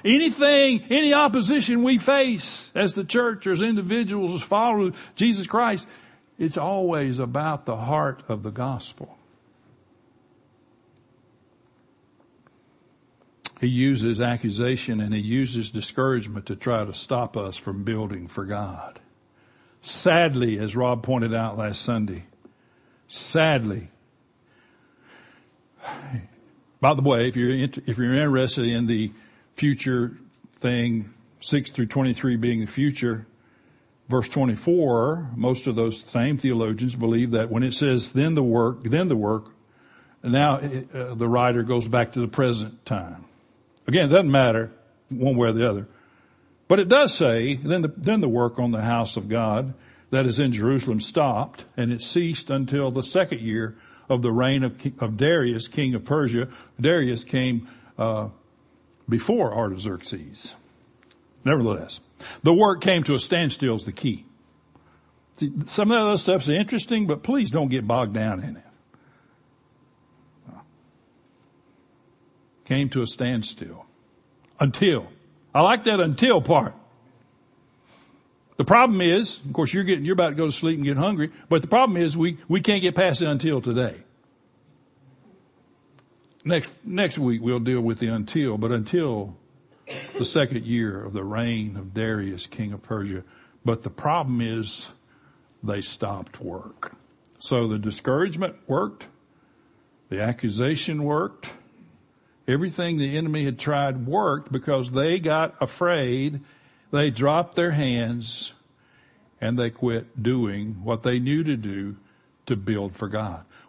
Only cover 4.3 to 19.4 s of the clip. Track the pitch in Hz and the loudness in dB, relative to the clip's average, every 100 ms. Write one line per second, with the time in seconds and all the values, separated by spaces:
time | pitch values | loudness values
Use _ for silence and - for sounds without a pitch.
4.3 | 175 - 202 233 214 190 - - - 233 | -4 0 2 2 2 0 -2 -16 0 2
5.3 | 202 175 220 240 196 - - - _ _ | 2 0 0 0 -2 -8 -20 -20 _ _
6.3 | - 160 160 151 196 185 160 139 127 123 | -4 -4 -2 -2 0 0 0 0 -2 -2
7.3 | 127 156 147 - 110 117 151 151 127 - | -2 -2 -4 -6 -6 -2 0 0 -4 -8
8.3 | 107 104 107 123 131 - - - - _ | -6 -6 -6 -6 -6 -10 -14 -18 -20 _
9.3 | _ _ _ _ _ _ _ _ _ _ | _ _ _ _ _ _ _ _ _ _
10.3 | _ _ _ _ _ _ _ _ _ _ | _ _ _ _ _ _ _ _ _ _
11.3 | _ _ _ _ _ _ _ _ _ _ | _ _ _ _ _ _ _ _ _ _
12.3 | _ _ _ _ _ _ _ _ _ _ | _ _ _ _ _ _ _ _ _ _
13.3 | _ - - 123 123 135 135 113 110 120 | _ -16 -4 0 2 2 2 0 0 0
14.3 | 120 113 101 123 127 - 110 107 107 104 | 0 -2 -2 0 -2 -2 -4 -2 -2 0
15.3 | 123 131 120 104 110 98 - 135 127 104 | 0 0 -2 -6 -6 -8 -2 0 0 -4
16.3 | 104 95 95 - 113 101 92 - 127 120 | -10 -10 -6 -2 -2 -2 -8 -4 -2 -2
17.3 | 113 98 92 - 98 101 110 107 98 85 | -6 -8 -10 -10 -6 -4 -4 -4 -8 -10
18.3 | - 95 101 101 95 - - _ _ _ | -10 -8 -6 -8 -10 -16 -18 _ _ _
19.3 | _ | _